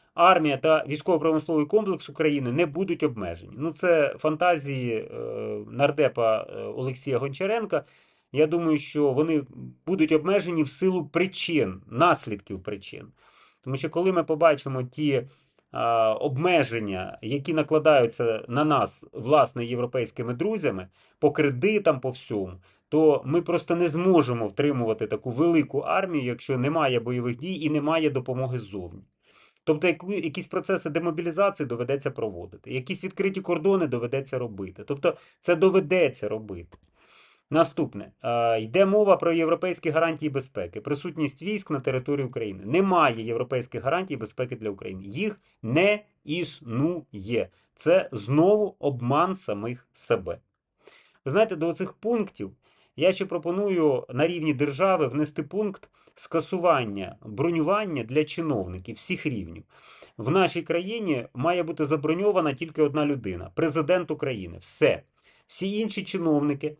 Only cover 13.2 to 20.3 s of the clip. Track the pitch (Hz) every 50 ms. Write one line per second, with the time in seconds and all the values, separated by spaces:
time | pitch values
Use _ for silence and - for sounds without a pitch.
13.2 | _ _ _ _ - _ _ _ - 127 131 131 - 156 - 170 180 190 185 170
14.2 | 160 - 160 147 170 160 151 143 - 139 131 131 127 123 - - 151 147 139 127
15.2 | 120 135 - _ _ _ _ _ _ _ - 120 113 117 117 113 113 110 110 -
16.2 | - - 131 131 165 180 180 160 131 107 113 117 110 101 95 92 92 95 - -
17.2 | - 110 135 143 139 170 165 156 156 156 156 156 143 156 151 135 120 117 - -
18.2 | 123 117 110 107 - - 120 143 151 156 147 131 104 92 - - - - - -
19.2 | 107 123 147 151 127 - - 123 120 117 123 120 123 120 - 127 117 107 - -
20.2 | 120 117